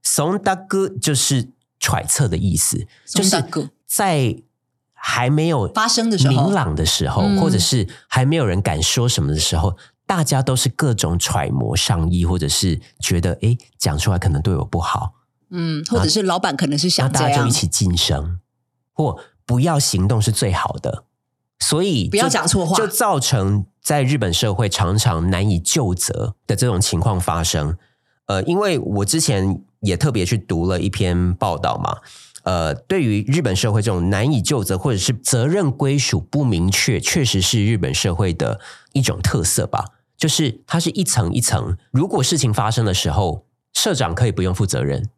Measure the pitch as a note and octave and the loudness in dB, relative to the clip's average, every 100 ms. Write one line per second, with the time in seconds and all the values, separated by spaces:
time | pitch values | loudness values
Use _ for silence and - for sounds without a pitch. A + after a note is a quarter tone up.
0 | - - D#3 G3 G3+ F#3 - F#3+ F#3+ A#2+ | -2 0 0 0 0 -2 -2 -2 -2 -4
1 | D#3 C#3 - C3+ - _ _ _ - F2 | -2 0 0 0 -2 _ _ _ -2 -2
2 | - - B2 E2 F#2+ E2 - - G2+ _ | -2 0 0 2 0 0 0 -2 -8 _
3 | - - F#3+ F3+ - D#3+ - _ - - | -4 0 2 2 0 -6 -8 _ -6 -2
4 | G3 D#3 B2 - _ _ _ _ _ - | 0 2 0 -2 _ _ _ _ _ -10
5 | - - B2+ D3+ D#3+ D3+ F#2+ A2 A3+ A#3 | -4 0 2 2 2 0 0 0 0 0
6 | A3+ G3 C3+ B2+ C#3+ G3 G#2 D2+ D#2+ - | 0 2 4 4 2 2 0 0 0 0
7 | D2+ - G#3 G3 D#3+ G2+ F2 B2+ F#2 - | -2 0 2 2 2 2 2 0 -2 -8
8 | _ C3 B2+ E3 A2+ F2+ G2 D#2 D#2+ - | _ 0 2 2 2 0 0 0 0 0
9 | A#2+ - C#2+ D#2 D#2 E2 F#2+ F2+ - _ | 0 0 0 0 0 0 0 -2 -14 _
10 | - F#3 D3+ C3+ C3+ B2+ B2+ - D3 A2 | -4 -2 0 0 0 0 -2 0 -2 0
11 | D#2+ E2+ - - D2 C2+ A1 D#2+ - F2+ | 0 -2 0 -2 -2 -2 -2 -2 0 0
12 | E2 F2 E2 F2+ D#2 - F#2+ D2+ - _ | 2 2 0 0 -2 0 0 -2 -6 _
13 | - F2 E2+ - A#2 A#2+ - _ - D2+ | -2 0 0 0 0 0 -4 _ -4 0
14 | G#2+ F2 F#2+ D2 F2 E2 - E2+ E2 - | 0 2 2 0 0 -2 -2 -4 -2 -4
15 | - _ _ _ _ F3 E3 D3+ D#3+ A#3 | -6 _ _ _ _ -6 -4 -4 -2 0
16 | D#3 G#3+ F#3+ F3 F#3 C#3 C#3+ D3 F3 - | 2 2 0 0 0 0 0 0 0 0
17 | C3 C#3 B2+ - A#2+ - E2+ - F#2+ F2 | 2 2 2 2 2 0 0 0 0 2
18 | - C#2+ D#2 F2+ _ _ _ _ _ - | 0 0 -2 -6 _ _ _ _ _ -2
19 | D3+ - - _ - B2 D#3+ D3+ - F#2+ | -2 -2 -14 _ -2 2 4 2 2 2
20 | G2 A#2 G#2+ A2 A2 F#2 - - - - | 2 2 2 2 0 0 -2 -4 -6 -8
21 | _ _ _ _ _ _ - D3+ G3 C#3 | _ _ _ _ _ _ -2 0 0 0
22 | E2+ G3+ C4 F#3 - G3+ E3 F#3+ G#3+ - | 0 0 2 2 2 0 2 0 0 0
23 | A3+ D#3 - A2+ F#2+ G2+ F#2 _ - D3 | 2 2 2 0 2 0 -2 _ -2 0
24 | C3 C#3+ G2+ E2 A2 F#2+ G#2+ - F#2 G#2 | 2 0 0 0 0 0 -2 0 0 2
25 | A#2 E2 F2 F#2+ G2+ F2 - E3 G#2+ F2 | 2 0 0 0 2 0 0 0 0 -2
26 | - - - - - G#2 B2 F#2 - E2+ | -4 -4 -6 -8 -4 0 0 2 0 0
27 | G2 F#2 F2 E2 E2 D#2+ D2 F2 _ _ | 0 0 -2 -2 -2 -2 -2 -4 _ _
28 | _ _ - G2 G2 F3+ G#3 D3+ - G2+ | _ _ -4 -2 0 0 0 -2 -2 -2
29 | G2+ D#3+ - G2+ F#2+ F2 - _ G2+ F2 | 0 0 0 0 0 -2 -8 _ -2 0
30 | D3 A#2 F2+ A2+ - E2+ F2+ F2+ G2+ - | 0 0 0 -2 -2 -2 0 0 -2 0
31 | F#2 F2 F2+ F2 G2+ E2 - - - - | 0 2 0 0 -2 -2 -2 -2 -4 -6
32 | - - - - - F2+ D#2+ C#2+ - F#3+ | -12 -20 -20 -10 -4 -2 -2 -4 -2 0
33 | B2+ G#2 G#2+ D3+ B2+ F#2 A2+ G#2+ G#2 F#2 | 0 0 0 0 0 0 2 2 0 0
34 | F2 G2 B2+ C3+ F2 C3+ F#2+ F#2 D3 G2+ | 0 2 2 0 0 -2 0 -2 0 0
35 | - A#2+ - B2 C3 F#3+ D#3 C3 C#3 C#3 | -2 -2 0 0 2 2 0 0 0 2
36 | - - - C#3+ C3+ F2+ F2+ F#2+ - F#2+ | 0 -2 -2 0 0 2 2 2 0 0
37 | - E3+ B2+ G2 F2+ A2+ G#2 A2+ C#2+ - | 0 0 2 2 2 2 2 2 0 -2
38 | F#2+ E2 G2 E2 A#1 - - - _ C#3+ | -2 0 -2 0 -4 -4 -12 -20 _ -2
39 | B2+ F#2 F#2 - E2 - - - - _ | 0 -2 -2 0 0 -2 -2 -4 -6 _
40 | _ _ D#3+ - D3+ - - E3 E3 - | _ _ 0 2 0 -2 -4 -2 -2 -2
41 | F3+ - F2 B2 - - - F2+ _ B2+ | 0 0 0 0 0 -2 -2 -8 _ -2
42 | F#3 - - E3 B2 G#2+ G#2+ A2+ G#2+ F#2 | 0 0 0 0 0 0 0 0 0 0
43 | - D2+ F#2 - _ _ _ - A3 D#3 | 0 0 0 -4 _ _ _ -2 -2 0
44 | F2 E2+ A#2+ F#2+ F#2 F2+ G2 - C#2 C2+ | -2 0 0 0 -2 0 -2 0 -2 -2
45 | G#2 | -6